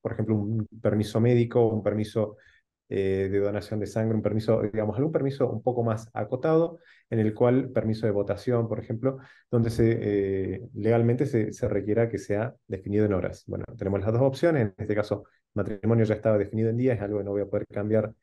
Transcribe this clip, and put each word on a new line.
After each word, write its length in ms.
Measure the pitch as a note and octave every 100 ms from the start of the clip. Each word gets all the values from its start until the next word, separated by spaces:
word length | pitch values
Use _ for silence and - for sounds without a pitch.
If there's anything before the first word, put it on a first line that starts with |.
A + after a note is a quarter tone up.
por 120 | -
ejemplo, 220 | A2+ G#2+
un 320 | A2 G#2 A2+ G#2+ -
permiso 380 | A2 G#2 G#2 A2+
médico, 480 | A#2 B2 A#2 B2 A#2
un 140 | G#2+
permiso, 540 | G#2 G#2 G#2+ A#2 G#2+ - _ _ _ _ _
eh, 400 | G#2 F#2+ F#2+ F#2+
de 80 | G2+
donación 420 | G2+ G#2 - G#2+
de 60 | G2+
sangre, 280 | A2+ A2
un 80 | A2
permiso, 400 | G#2 G#2+ G#2+ A2+
digamos, 340 | G#2+ A2 G#2 G#2
algún 160 | D3+
permiso 380 | D#3+ C3+ C3+ B2
un 120 | A2
poco 200 | - B2
más 260 | A#2 A2 -
acotado, 680 | - G#2+ C3 D#3+ D#3+ E3 E3 _ _ _
en 80 | A#2
el 140 | G#2+
cual, 360 | G#2+ B2 C3 C3
permiso 360 | A2+ A2 A2 A2+
de 60 |
votación, 560 | G#2 G2+ G2+ - A#2+ A2+
por 100 | G#2+
ejemplo, 400 | - A2+ B2 C3+ - - _
donde 200 | A#2+ A2+
se, 280 | A2+ A2+ A2+
eh, 600 | G#2 G2+ G2 F#2+ F#2+ F#2 -
legalmente 520 | - G#2 A#2 A#2 B2 C#3
se, 260 | A#2+ G#2
se 160 | - G#2
requiera 400 | G2+ F#2+ G#2+ A#2
que 100 | G2+
sea 360 | - G#2 A#2 - _
definido 380 | F#2+ F#2+ G#2
en 80 | G#2+
horas. 320 | F#2+ - F#2 -
Bueno, 180 | F#2+ F#2 -
tenemos 220 | F#2+ G2
las 120 | G2
dos 100 | A#2
opciones, 400 | C3+ C3+ E3+ D#3
en 120 | G#2+ -
este 160 | A2
caso, 300 | G#2 G#2+ G2+ - _ _
matrimonio 500 | - F#2+ G2+ G#2+ A#2
ya 100 | A2
estaba 240 | G#2+ A2+ G#2+
definido 320 | F#2+ A2 A2+
en 60 | A#2
días, 200 | B2+ A2+
es 60 |
algo 160 | G2+ G#2
que 60 |
no 60 | G2+
voy 120 | G2+
a 40 | G2
poder 200 | G#2 G#2
cambiar 460 | - G#2 A2 G#2+ -